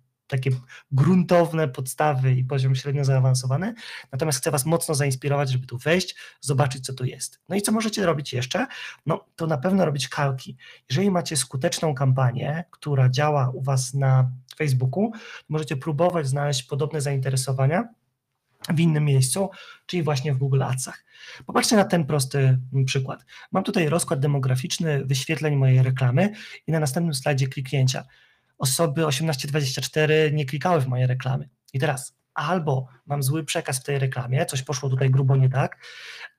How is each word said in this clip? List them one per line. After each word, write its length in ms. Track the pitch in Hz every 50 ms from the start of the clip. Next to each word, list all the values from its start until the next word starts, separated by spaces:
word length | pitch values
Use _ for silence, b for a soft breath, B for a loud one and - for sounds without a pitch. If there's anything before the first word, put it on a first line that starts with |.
| _ _ _ _ _ -
takie 240 | 139 131 131 135 127 - B B B B B _
gruntowne 760 | 139 131 143 170 185 185 175 - 180 175 170 156 156 160 156 139
podstawy 680 | 131 - 131 127 - - 156 151 143 131 131 131 131
i 100 | 127 127
poziom 320 | 127 143 135 131 131 135
średnio 300 | 131 - 143 139 147 139
zaawansowany. 680 | 135 135 131 127 131 127 127 127 127 135 151 185 226 233 B B B B B B B
Natomiast 260 | - 131 165 160 143 -
chcę 140 | - 160
Was 140 | 151 143 127
mocno 300 | 156 165 165 - - 156
zainspirować, 560 | 135 143 139 131 - - 143 139 143 143 135
żeby 160 | 131 127 123 -
tu 100 | 120 120
wejść, 380 | - 147 170 185 180 - B B B B B B
zobaczyć, 440 | - 131 147 131 147 131 131 - -
co 80 | - 131
tu 120 | - 127
jest. 360 | 135 - - - - - _ _ -
No 60 | 175
i 60 | 202
co 100 | 202 -
możecie 340 | 214 226 214 220 214 214 196
robić 280 | 170 160 147 143 - -
jeszcze? 340 | 120 127 - - 185 254 B B B B B B B _
No, 200 | 147 165 - - _ _
to 120 | - 165 156
na 100 | 160 135
pewno 280 | - - 196 190 175
robić 220 | 156 143 143 127 -
kalki. 500 | - 156 147 139 135 131 - - 131 B B B B B B -
Jeżeli 220 | 127 160 196 202
macie 260 | 185 175 160 - 165 135
skuteczną 580 | - - - 131 135 175 - - - 160 143
kampanię, 680 | 127 139 135 131 135 131 123 113 135 147 147 151 165 170 -
która 380 | - _ - 151 143 135 127 127
działa 400 | 127 131 147 151 151 143 127 127
u 120 | 127 -
Was 320 | 131 135 135 131 131 - -
na 380 | 139 135 131 131 131 127 127 - - - - -
Facebooku, 560 | - 156 147 131 123 131 131 131 185 208 240 226 B B B B B B -
możecie 280 | 147 156 156 151 156 131
próbować 500 | - 165 151 143 170 180 170 170 147 131
znaleźć 360 | 135 143 143 147 143 135 -
podobne 380 | - 147 135 151 147 160 156
zainteresowania 880 | 135 143 139 135 131 139 131 131 - 139 131 131 135 139 160 196 233 - - _ _ _ _ _ _ _ _ _ _ _ _ _ - -
w 100 | 170 151
innym 260 | 165 165 151 151 147
miejscu, 440 | 147 135 131 127 - - 190 196 190 B B B B B B B
czyli 180 | - - 175 156
właśnie 300 | 151 147 131 131 156 135
w 40 | 127
Google 260 | 143 135 135 135 127
Adsach. 400 | 123 131 131 - - - - B B B B B B B B B
Popatrzcie 300 | - - 240 233 - 233
na 100 | 208 190
ten 200 | - 190 175 151
prosty, 540 | 135 151 147 131 - - 143 135 131 131 127 127 - 131
mm, 120 | 135 131
przykład. 400 | 131 - 139 131 135 131 - B B B B B B
Mam 120 | - 185 190
tutaj 260 | - - - - -
rozkład 300 | 156 175 - - 170 139
demograficzny 840 | 135 151 143 139 131 131 127 127 - - - - 175 160 147 139 135
wyświetleń 500 | 131 139 131 - - 160 - 156 151 147
mojej 280 | 139 135 131 127 127 127
reklamy 480 | 127 131 - 135 127 120 156 185 208 208 B B B B B B -
i 40 |
na 80 | 156 160
następnym 340 | 151 135 131 175 170 165 151
slajdzie 340 | 131 - 156 147 131 139 131
kliknięcia. 580 | - 143 131 - - 139 131 127 131 143 - b b b b b b b b b b -
Osoby 480 | - 131 - - 170 160 139 165 160
osiemnaście 420 | 151 135 - 160 160 151 131 - 143
dwadzieścia 340 | 139 156 143 131 - -
cztery 500 | 131 - - 156 156 151 156 156 156 151 143
nie 120 | 151 147
klikały 360 | 131 - 151 - 180 175 156
w 60 | 131 127
moje 200 | 123 127 127 123
reklamy. 420 | 127 127 - 131 135 147 147 - _ _ _ _ -
I 60 | 135
teraz 360 | 151 151 139 131 - - - _ _ _ _
albo 540 | - 123 151 180 190 156 151 135 127 131 B B B B
mam 180 | - 143 143 135
zły 200 | 131 151 160 160
przekaz 360 | - - 170 160 - 139 -
w 40 | -
tej 160 | - 143 139
reklamie, 460 | 135 131 127 123 113 123 131 147 175
coś 180 | - - 131 -
poszło 260 | - 143 - - 135
tutaj 200 | 131 131 135 131
grubo 260 | 131 135 139 131 135
nie 140 | 135 131 127
tak, 300 | 131 131 156 - - B B B B B B B B B B B B